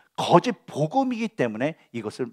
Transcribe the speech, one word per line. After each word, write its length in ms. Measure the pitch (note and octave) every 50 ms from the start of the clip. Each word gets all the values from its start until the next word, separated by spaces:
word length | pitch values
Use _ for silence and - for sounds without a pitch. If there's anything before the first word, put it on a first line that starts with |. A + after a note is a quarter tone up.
| _ _ _ -
거짓 460 | - - - F3 - B3+ G#3 - _
복음이기 640 | - - - D3 D#3 D#3+ C4+ C4+ C4 B3 G#3+ A#3 A3
때문에 480 | - - C#3 A#2+ G#2+ G#2+ B2 D3+ D#3+ - _ _ -
이것을 340 | A#2+ G#2+ G#2+ - - C3+ A#2+